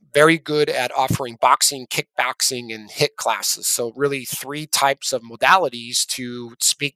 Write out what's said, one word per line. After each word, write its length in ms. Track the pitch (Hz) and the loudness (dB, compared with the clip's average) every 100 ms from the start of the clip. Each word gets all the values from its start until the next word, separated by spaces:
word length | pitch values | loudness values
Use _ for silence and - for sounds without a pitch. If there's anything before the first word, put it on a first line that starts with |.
| _ | _
very 280 | 143 160 165 | 4 4 4
good 320 | - 151 147 | 0 0 0
at 200 | 131 123 | 0 -2
offering 460 | 139 131 - 127 117 | 0 0 -2 -6 2
boxing, 460 | 127 139 - 139 123 | 4 6 4 -2 -6
kickboxing, 880 | - - - 127 - - 127 117 | -6 -4 -2 -2 0 -2 -2 -8
and 160 | 110 107 | -12 -10
hiit 260 | - 147 - | -2 -2 -2
classes. 520 | 117 104 - - - | -2 -2 -2 -4 -2
So 260 | - 120 117 | -2 -2 -2
really 300 | 143 139 120 | -2 -2 -6
three 400 | - 127 147 151 | -10 -8 -8 -4
types 480 | - 139 139 - | 2 2 2 -2
of 80 | 127 | -6
modalities 840 | 117 117 160 185 151 120 117 123 - | -6 2 6 6 4 -4 -6 -4 -2
to 480 | - 123 120 120 117 | -4 -6 -8 -12 -2
speak 360 | - - 143 | -2 0 -4